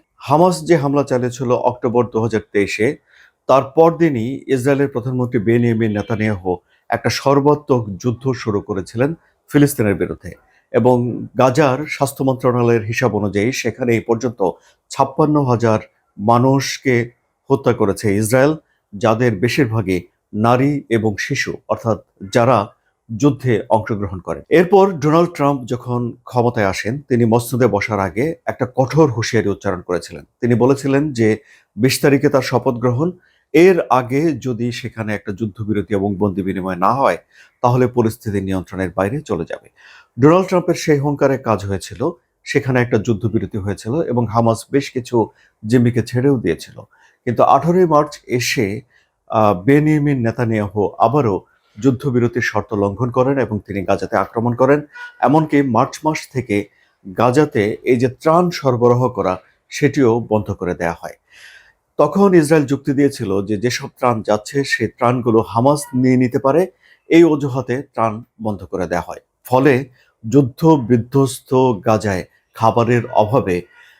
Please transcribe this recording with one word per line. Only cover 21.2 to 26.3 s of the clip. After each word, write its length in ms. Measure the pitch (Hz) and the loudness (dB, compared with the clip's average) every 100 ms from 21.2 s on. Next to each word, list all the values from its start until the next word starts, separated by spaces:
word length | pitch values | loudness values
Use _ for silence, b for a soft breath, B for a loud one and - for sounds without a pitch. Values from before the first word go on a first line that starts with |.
| - 135 - 78 - | -6 -6 -6 -8 -6
অর্থাৎ 300 | 107 117 104 - - 98 | -4 -2 -4 -6 -20 -4
যারা 240 | 123 120 117 107 _ _ _ - | 0 4 2 0 _ _ _ -14
যুদ্ধে 420 | 113 143 120 123 104 - | -2 0 0 -2 -2 0
অংশগ্রহণ 500 | 110 104 104 98 90 | -2 -2 -6 -6 -10
করেন। 220 | 87 73 - | -10 -10 2
এরপর 360 | 160 175 202 196 165 | 2 4 4 4 2
ডোনাল্ড 280 | 151 160 175 - | 0 2 2 0
ট্রাম্প 240 | 143 143 120 | -2 -2 -4
যখন 280 | 120 123 120 120 - | -8 -6 -4 -6 -10
ক্ষমতায় 460 | - | -6